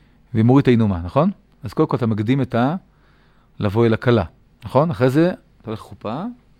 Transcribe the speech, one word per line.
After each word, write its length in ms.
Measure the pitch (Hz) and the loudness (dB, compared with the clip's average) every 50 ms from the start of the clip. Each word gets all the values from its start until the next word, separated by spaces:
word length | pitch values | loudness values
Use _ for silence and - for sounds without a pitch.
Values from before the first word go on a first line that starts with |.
| _ _ _ _ _ _ - | _ _ _ _ _ _ -2
ומוריד 300 | 110 113 120 127 143 135 | 2 4 6 6 6 6
את 40 | 135 | 4
האינומה, 340 | 123 113 113 104 95 85 87 | 4 4 2 0 -2 -4 -6
נכון? 260 | 87 - 135 156 202 190 - _ _ _ _ - | -4 -2 0 0 0 -2 -6 _ _ _ _ -16
אז 100 | 104 - | -8 -4
קודם 160 | - 156 - | -2 -2 -2
כל 80 | - 127 | -2 -2
אתה 80 | 123 | -2
מקדים 360 | 113 110 101 110 110 131 139 | -2 -2 -2 -2 0 0 -2
את 140 | 131 - - | -2 -2 -2
ה-, 200 | 117 120 135 165 190 - _ _ _ _ _ _ _ _ _ _ _ _ _ _ - | -2 -2 -2 -2 -6 -10 _ _ _ _ _ _ _ _ _ _ _ _ _ _ -6
לבוא 260 | 104 104 92 113 117 | -6 -2 0 0 2
אל 80 | 117 110 | 2 0
הכלה, 300 | 104 - 127 120 110 87 - - _ _ _ _ _ - | 0 0 0 2 2 0 -2 -8 _ _ _ _ _ -12
נכון? 280 | 101 - 127 151 170 | -4 -2 0 0 0
אחרי 180 | - 90 123 131 | 0 0 0 0
זה 220 | 127 151 165 180 | 2 2 0 0
אתה 380 | - - _ _ _ _ - 110 | -2 -4 _ _ _ _ -14 -12
הולך 100 | 110 107 | -12 -12
חופה, 440 | - - 101 - - 101 113 143 190 240 240 247 _ _ _ _ | -14 -16 -18 -14 -10 -10 -8 -8 -10 -12 -12 -16 _ _ _ _